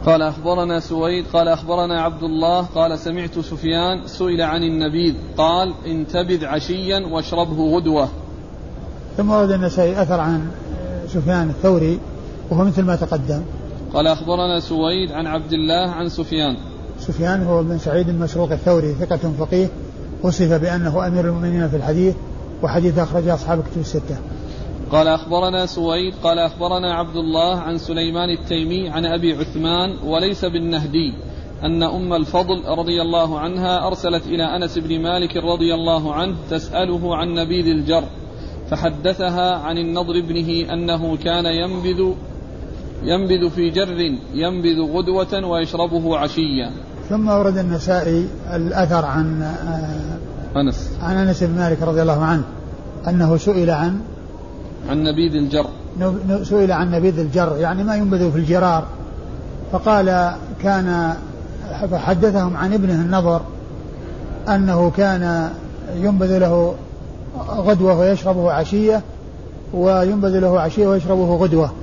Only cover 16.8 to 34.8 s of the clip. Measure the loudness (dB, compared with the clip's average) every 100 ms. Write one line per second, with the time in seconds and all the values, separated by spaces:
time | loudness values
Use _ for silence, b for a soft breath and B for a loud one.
16.8 | -12 -8 -6 -2 0 0 2 2 2 -2
17.8 | 0 0 0 0 -2 -2 -2 0 4 4
18.8 | 2 -2 -2 -2 -2 -2 0 2 0 -2
19.8 | -12 -12 -12 -2 0 2 4 4 2 0
20.8 | 0 0 2 2 2 0 0 0 0 0
21.8 | 2 4 4 2 -8 -10 -12 -4 0 2
22.8 | 2 2 2 0 2 0 0 -2 -2 -4
23.8 | -4 -4 -4 -8 -8 B B B B -8
24.8 | 0 4 4 2 0 0 0 0 -2 -2
25.8 | -2 0 -2 -2 0 2 0 0 -2 -2
26.8 | -2 -2 -4 -4 -2 2 2 0 -2 -4
27.8 | -4 -2 -2 0 -2 -2 -2 -2 0 -2
28.8 | -2 -2 -2 0 0 0 -4 -2 0 0
29.8 | -2 -4 -2 0 0 -2 -2 -2 -2 -2
30.8 | 0 0 -2 -4 -10 B B -6 -2 0
31.8 | 0 -2 0 0 2 0 0 -2 -2 -2
32.8 | 0 0 2 2 2 0 -4 -2 0 0
33.8 | -2 -2 -2 -2 -2 -2 -2 -2 -2 -4